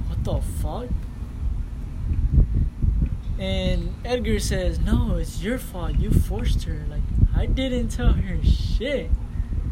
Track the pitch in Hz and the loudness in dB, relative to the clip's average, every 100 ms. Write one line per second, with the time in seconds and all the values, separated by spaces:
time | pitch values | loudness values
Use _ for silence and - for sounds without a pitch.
0 | - - - 151 - - 147 185 247 - | -4 -2 -2 -2 -2 -4 -4 -4 -4 -6
1 | - - - - - - - - - - | -6 -10 -10 -6 -4 -4 -6 -8 -10 -6
2 | - - - - - - - - - - | -4 0 4 6 6 4 0 2 2 4
3 | - - - - 190 190 185 180 170 - | 2 0 -4 -4 -2 0 2 2 0 -4
4 | 233 247 220 214 - 190 180 170 185 233 | -4 -2 0 0 0 0 0 2 2 2
5 | 233 180 - - 190 254 - 185 160 147 | 2 0 -2 -4 -4 -4 -6 -6 -2 0
6 | 214 - - 196 - - - 160 156 147 | 4 4 4 0 0 0 -2 -6 -6 -4
7 | - - - - - 254 262 247 226 - | -2 4 4 4 0 0 0 -2 -2 0
8 | 247 - 190 - - - - - 247 269 | 2 2 2 0 2 2 2 -2 -2 -4
9 | - - - - - - - | -2 -4 -2 -6 -4 -4 -2